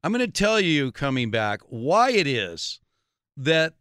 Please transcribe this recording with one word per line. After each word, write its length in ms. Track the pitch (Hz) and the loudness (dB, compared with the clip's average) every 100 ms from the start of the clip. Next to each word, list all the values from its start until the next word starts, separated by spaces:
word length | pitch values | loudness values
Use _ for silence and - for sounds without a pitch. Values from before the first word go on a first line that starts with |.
I'm 80 | 165 | -2
gonna 160 | 240 240 | -2 -2
tell 320 | - 208 220 | 0 2 2
you, 300 | 185 147 135 | 2 2 0
coming 400 | - 143 131 117 | -2 -2 -2 0
back, 300 | 113 107 101 _ | 0 0 -4 _
why 440 | 117 127 202 254 | -8 0 2 4
it 160 | 226 147 | 2 2
is 520 | 123 92 82 - - _ _ _ _ _ - | -2 -4 -8 -10 -12 _ _ _ _ _ -6
that 380 | 135 160 160 _ | 0 2 0 _